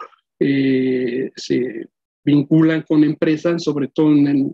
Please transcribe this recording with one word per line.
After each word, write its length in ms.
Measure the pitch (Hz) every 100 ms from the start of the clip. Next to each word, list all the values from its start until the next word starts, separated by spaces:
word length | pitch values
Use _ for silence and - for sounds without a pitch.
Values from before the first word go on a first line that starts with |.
| - _ _ _
eh, 920 | 143 139 135 131 131 127 127 123 -
se 540 | - - 135 123 110 - _ _ _
vinculan 580 | - 143 135 160 160 160
con 200 | 156 156
empresas, 600 | 151 151 165 156 170 170
sobre 240 | 165 147 131
todo 240 | - 156
en 140 | 151 143
el 240 | 143 139